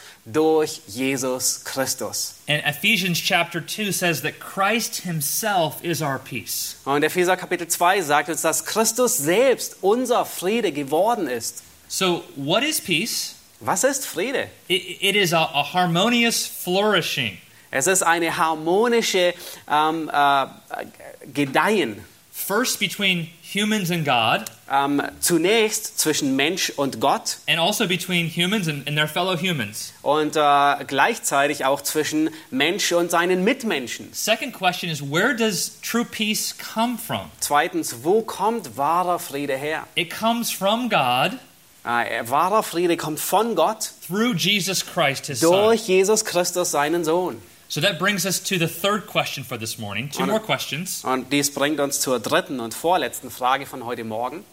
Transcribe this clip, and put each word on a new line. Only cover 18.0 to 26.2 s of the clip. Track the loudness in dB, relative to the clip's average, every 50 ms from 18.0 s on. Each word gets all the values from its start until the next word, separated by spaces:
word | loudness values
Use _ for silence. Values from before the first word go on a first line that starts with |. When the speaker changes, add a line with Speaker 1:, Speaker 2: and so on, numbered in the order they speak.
| 4
Speaker 1:
eine | 4 2 4 2 0 0
harmonische, | 2 0 0 0 0 0 2 4 4 4 4 4 2 2 2 2 4 4 2 2 -2 -8 -16 -16 -14 -4 0
ähm, | 2 2 2 2 0 -2 -4 -2 2
äh, | 4 4 4 4 4 2 -2 -6 -14 -16 -12 -10 -10 -10 -12 -14 -18 -18 -18 -18 -18 -18 -6 -2
Gedeihen. | -2 -2 2 2 2 4 4 4 2 0 0 -4 -8 -14 -18 -20 -20 _ _ -12
Speaker 2:
First | -8 -4 -2 0 0 0 0 -2 -2
between | -2 -4 -2 0 2 2 2 0 -2 -6 -10 -16 -14 -6 -4
humans | -2 0 0 0 0 0 0
and | 0 0 2
God. | 2 2 4 4 2 2 0 -2 -6 -14 -14 -6 -2
Speaker 1:
Ähm, | 0 2 2 2 2 0 -2 -4 -6 -4
zunächst | 0 2 2 4 4 4 4 4 2 2 0 -4 -8 -6 -4 -2
zwischen | 0 0 0 0